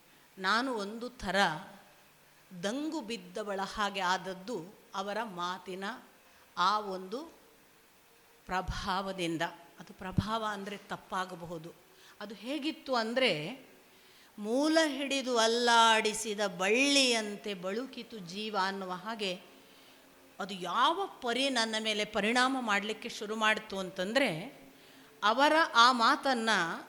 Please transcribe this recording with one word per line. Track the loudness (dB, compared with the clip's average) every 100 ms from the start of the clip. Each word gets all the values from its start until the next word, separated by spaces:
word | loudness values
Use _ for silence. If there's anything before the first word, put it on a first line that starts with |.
| _ -20 _ -6
ನಾನು | 0 0 0
ಒಂದು | -4 -6 -8 -12
ಥರ | -10 -2 2 2 2 -10 -18 -20 -20 -20 _ _ _ -20 -8
ದಂಗು | -6 -4 -4 -6
ಬಿದ್ದವಳ | -8 -10 -10 -10 -6 -4 -6
ಹಾಗೆ | -2 -4 0
ಆದದ್ದು | 0 0 -2 -10 -8 -8 -10 -18 -12
ಅವರ | -8 -6 -6
ಮಾತಿನ | -6 -6 -6 -6 -10 -8 -8 -10 -14 -20 -20 -20 -12 0
ಆ | 2 2
ಒಂದು | -2 -8 -8 -10 -10 -18 -20 _ _ _ _ _ _ _ _ _ -6
ಪ್ರಭಾವದಿಂದ. | -4 -4 -6 -2 -2 -2 -2 -2 -2 -4 -6 -20 -20
ಅದು | -20
ಪ್ರಭಾವ | -14 -2 0 0 -2
ಅಂದ್ರೆ | -2 -6 -8 -10
ತಪ್ಪಾಗಬಹುದು. | -10 -12 -6 -6 -4 -8 -10 -10 -12 -18 -20 -20 -20 -14
ಅದು | -14
ಹೇಗಿತ್ತು | -12 -8 -6 -4 -6 -2
ಅಂದ್ರೆ, | 0 0 2 2 2 -4 -10 -16 -20 -20 -20 -20 -20 -20 -10
ಮೂಲ | -2 0 4 4 2
ಹಿಡಿದು | 0 -2 -2 0 2
ಅಲ್ಲಾಡಿಸಿದ | 4 4 4 8 8 6 4 -2 -4 -2 -2
ಬಳ್ಳಿಯಂತೆ | 0 2 4 6 6 6 2 -2 -8 -8
ಬಳುಕಿತು | -6 -4 -6 -6 -10 -12 -14
ಜೀವ | -12 -8 -4 0
ಅನ್ನುವ | 0 -2 -6
ಹಾಗೆ | -8 -8 -4 -4 -4 -10 -20 -20 -20 -20 -20 -20 -20 -20 -12
ಅದು | -10
ಯಾವ | -8 -4 2 2 2 -4 -6
ಪರಿ | -2 0 2
ನನ್ನ | 2 0 0
ಮೇಲೆ | -2 -2
ಪರಿಣಾಮ | -2 0 2 4 2 0
ಮಾಡಲಿಕ್ಕೆ | 0 0 0 -8 -8
ಶುರು | -10 -8 0
ಮಾಡ್ತು | 2 2 0 -6
ಅಂತಂದ್ರೆ, | -6 -4 0 2 2 0 -6 -14 -20 -20 -20 -20 -20 -2
ಅವರ | 2 6 6 6 4
ಆ | 8 8
ಮಾತನ್ನ | 8 4 4 2 0 2 2 2 -4